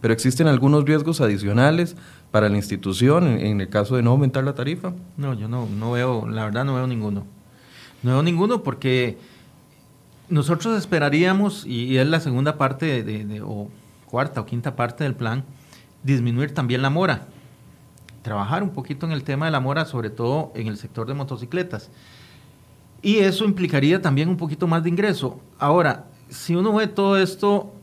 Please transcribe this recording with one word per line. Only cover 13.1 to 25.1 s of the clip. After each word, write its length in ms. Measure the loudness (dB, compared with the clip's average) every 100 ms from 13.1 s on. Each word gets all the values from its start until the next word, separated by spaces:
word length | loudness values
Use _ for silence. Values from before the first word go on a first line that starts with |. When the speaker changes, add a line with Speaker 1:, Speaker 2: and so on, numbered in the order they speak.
| -6 -8
Speaker 2:
de, 160 | -10
o 280 | -8 -8 -10 -14 -20 -20 -6
cuarta 340 | -4 -2 -4
o 40 | -6
quinta 280 | -6 -6 -4
parte 280 | -4 -2
del 100 | -6
plan, 300 | -4 -4 -4 -8 -18 -20 -20 -20 _
disminuir 520 | 0 0 2 0 -2 -2
también 260 | -2 0
la 80 | 0
mora. 380 | 0 0 -2 -6 -20 -20 -20 -20 -20 -20 -20 -20 -14
Trabajar 400 | -6 -4 -2 -2
un 60 | -4
poquito 360 | -6 -10 -8 -4
en 60 |
el 120 | -4
tema 220 | -4 -2 0
de 60 |
la 80 | -2
mora, 260 | -2 -2 -4
sobre 240 | -4 -6
todo 420 | -2 -2 -2 -4 -8
en 120 | -8
el 100 | -8
sector 280 | -10 -10 -8
de 80 |
motocicletas. 760 | -6 -8 -10 -6 -6 -6 -8 -14 -20 -20 -20 -20 -20 -20 _ -20 -20 _ -6
Y 160 | 2 4
eso 260 | 4 2
implicaría 580 | 0 0 0 2 4 2
también 280 | 2 2 2
un 80 | 0
poquito 280 | -2 -2 0
más 160 | 0
de 60 | 0
ingreso. 520 | 0 0